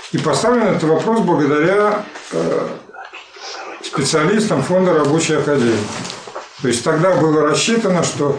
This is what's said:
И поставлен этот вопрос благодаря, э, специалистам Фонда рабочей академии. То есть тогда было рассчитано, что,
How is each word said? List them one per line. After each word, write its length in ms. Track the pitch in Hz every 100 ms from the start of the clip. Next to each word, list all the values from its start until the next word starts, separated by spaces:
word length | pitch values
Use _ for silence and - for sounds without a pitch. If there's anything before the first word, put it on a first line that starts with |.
| -
И 80 | 156
поставлен 460 | 151 143 233 247
этот 200 | 208 160
вопрос 360 | 156 165 226 226
благодаря, 840 | 175 156 139 151 170 202 208 - - - -
э, 360 | 165 - - - - - - - - - - - - - -
специалистам 800 | - - 135 151 165 220 - 147
Фонда 320 | 139 185 185
рабочей 400 | 160 139 160 -
академии. 420 | 151 143 139 120 107 104 - - - - - - -
То 60 | 123
есть 160 | 117
тогда 320 | 160 156 185 175
было 260 | 156 156
рассчитано, 600 | 147 - - 226 190 175
что, 340 | 139 - 143